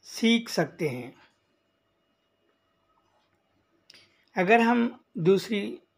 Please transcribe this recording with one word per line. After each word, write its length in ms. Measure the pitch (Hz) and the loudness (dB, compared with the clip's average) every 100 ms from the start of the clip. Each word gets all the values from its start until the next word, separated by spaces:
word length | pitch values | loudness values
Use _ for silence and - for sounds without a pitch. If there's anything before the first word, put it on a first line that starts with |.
सीख 480 | - - 226 233 226 | -18 -2 0 0 -2
सकते 380 | - 151 - 156 | -4 -4 -4 -8
हैं। 340 | 127 120 - _ _ _ _ _ _ _ _ _ _ _ _ _ _ _ _ _ _ _ _ _ _ _ _ _ _ _ - _ _ _ - | -8 -14 -20 _ _ _ _ _ _ _ _ _ _ _ _ _ _ _ _ _ _ _ _ _ _ _ _ _ _ _ -20 _ _ _ -4
अगर 220 | 185 226 | 4 4
हम 460 | 233 240 233 - _ - | 4 2 0 -6 _ -2
दूसरी 640 | 165 196 - 214 208 233 _ | 2 2 0 -6 -6 -12 _